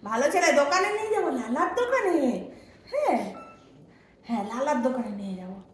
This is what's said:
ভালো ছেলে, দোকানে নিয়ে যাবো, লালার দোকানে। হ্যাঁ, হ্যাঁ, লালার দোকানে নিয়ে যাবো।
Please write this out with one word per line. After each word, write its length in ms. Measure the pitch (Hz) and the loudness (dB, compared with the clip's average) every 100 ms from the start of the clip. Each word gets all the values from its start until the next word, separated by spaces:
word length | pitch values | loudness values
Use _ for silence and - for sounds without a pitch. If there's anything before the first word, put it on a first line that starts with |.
ভালো 220 | 202 226 285 | -4 0 2
ছেলে, 140 | 359 339 277 | 4 4 6
দোকানে 280 | 285 359 392 427 | 4 4 2 0
নিয়ে 140 | 427 415 | 0 0
যাবো, 140 | 330 | 0
লালার 400 | 262 233 254 359 480 | -2 -2 0 0 0
দোকানে। 380 | 480 523 403 320 262 185 - - - - - | 0 2 2 2 2 -2 -8 -16 -20 -20 -8
হ্যাঁ, 300 | 539 571 254 196 190 - - - - - - _ _ - | -2 0 0 -2 -10 -18 -20 -20 -20 -20 -20 _ _ -6
হ্যাঁ, 180 | 233 202 | -6 -4
লালার 280 | 233 277 294 | -4 -2 0
দোকানে 300 | 247 254 220 202 | 0 -2 -4 -6
নিয়ে 140 | 196 185 | -8 -10
যাবো। 220 | 185 196 - | -10 -14 -16